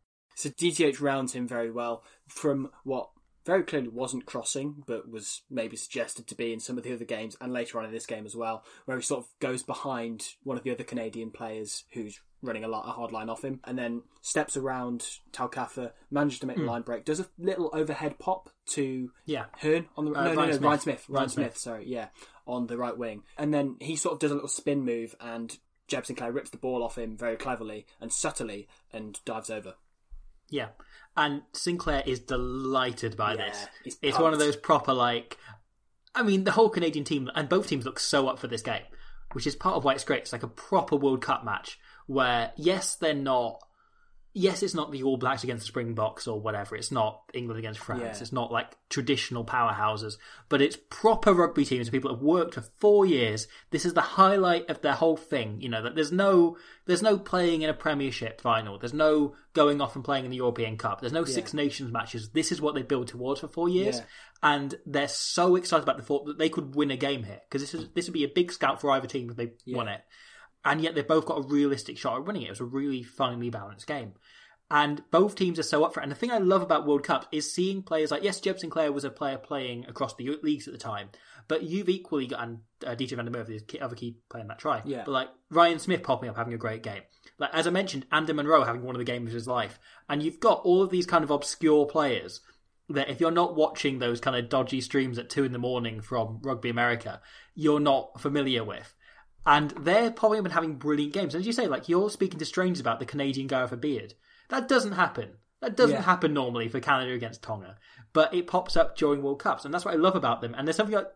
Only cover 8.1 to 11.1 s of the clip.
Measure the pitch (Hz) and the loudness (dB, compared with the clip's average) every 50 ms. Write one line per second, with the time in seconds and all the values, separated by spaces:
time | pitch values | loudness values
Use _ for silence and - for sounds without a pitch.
8.1 | 120 107 107 104 107 117 117 113 113 110 - - - - - - 131 123 - - | -10 -10 -10 -12 -10 -8 -6 -6 -6 -8 -10 -20 -20 -16 -10 -8 -6 -6 -4 -4
9.1 | 147 123 120 - _ - 147 131 127 123 - - 120 - - 139 131 120 117 117 | -4 -4 -6 -10 _ -6 -4 -4 -4 -4 -6 -8 -8 -8 -6 -6 -6 -6 -6 -8
10.1 | 113 107 - - - _ - 131 131 123 - 127 123 - 123 - - 120 113 110 | -8 -10 -12 -14 -14 _ -8 -8 -6 -6 -4 -6 -6 -6 -8 -8 -8 -6 -6 -6